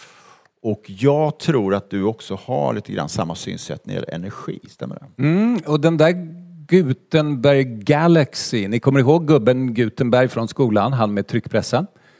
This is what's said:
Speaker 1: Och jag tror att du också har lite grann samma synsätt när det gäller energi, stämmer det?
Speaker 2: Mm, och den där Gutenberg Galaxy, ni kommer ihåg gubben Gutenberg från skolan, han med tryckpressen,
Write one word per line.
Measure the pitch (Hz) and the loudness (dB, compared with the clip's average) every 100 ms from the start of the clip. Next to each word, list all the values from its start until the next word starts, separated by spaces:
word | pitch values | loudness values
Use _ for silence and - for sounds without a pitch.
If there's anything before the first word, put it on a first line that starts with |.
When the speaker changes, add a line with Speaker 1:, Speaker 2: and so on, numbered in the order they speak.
| - _ _ _ _ _ | -20 _ _ _ _ _
Speaker 1:
Och | 113 101 - | -6 -6 -10
jag | 95 131 147 156 147 | -2 0 2 0 -2
tror | - 139 98 98 | -2 0 0 -2
att | 98 | -2
du | 98 | -2
också | 98 113 - 95 | -2 -4 -8 -12
har | - 131 139 | -6 -4 -2
lite | 110 104 | -4 -6
grann | 101 78 | -8 -6
samma | - 85 85 | -6 -6 -8
synsätt | - 92 - - - | -10 -12 -10 -12 -8
när | |
det | 95 | -8
gäller | - | -8
energi, | 85 92 - - - - | -10 -10 -12 -12 -12 -16
stämmer | - 64 - | -16 -14 -14
det? | - - | -16 -4
Speaker 2:
Mm, | 139 175 220 233 - | 0 2 0 -2 -2
och | 151 | 0
den | 160 165 | 2 4
där | 156 180 165 170 - 160 147 | 4 2 -6 -16 -20 -20 2
Gutenberg | 180 147 131 _ 160 151 139 131 139 | 2 4 -2 _ 0 0 2 4 4
Galaxy, | 131 110 101 147 170 165 143 - - 120 98 | 2 -2 0 2 4 4 4 -2 -6 -4 -2
ni | 117 | 0
kommer | 139 139 | 2 2
ihåg | 127 165 156 | 4 4 4
gubben | 151 110 127 127 | 2 4 2 0
Gutenberg | 113 113 - 131 123 127 | -2 -2 -2 0 2 2
från | 120 113 | -2 -6
skolan, | - 127 107 104 | -2 0 2 0
han | 131 107 | 0 0
med | 104 101 | -2 -4
tryckpressen, | 123 - 110 - 120 196 _ _ _ | -6 -4 -4 -2 -2 -4 _ _ _